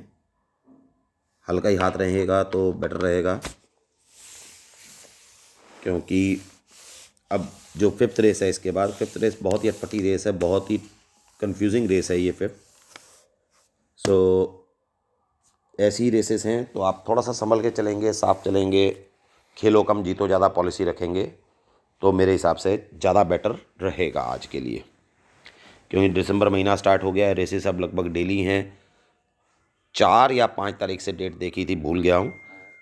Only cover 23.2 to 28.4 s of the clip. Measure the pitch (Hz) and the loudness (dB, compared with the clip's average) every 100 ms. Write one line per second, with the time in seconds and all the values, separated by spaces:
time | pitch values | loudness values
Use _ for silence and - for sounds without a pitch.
23.2 | 87 87 107 92 - - 92 87 82 71 | 2 0 -2 -6 -12 -8 -6 -2 -4 -4
24.2 | 62 64 - 71 62 55 - _ _ _ | -6 -8 -8 -8 -8 -10 -12 _ _ _
25.2 | _ _ - - - - - 92 98 90 | _ _ -20 -20 -20 -20 -4 2 2 2
26.2 | 90 101 101 98 98 98 98 95 95 92 | 0 2 2 2 2 2 2 2 2 0
27.2 | 101 92 85 95 98 90 87 90 87 82 | 2 0 -2 -2 -2 -2 -4 -4 -4 -2
28.2 | 90 98 | -2 0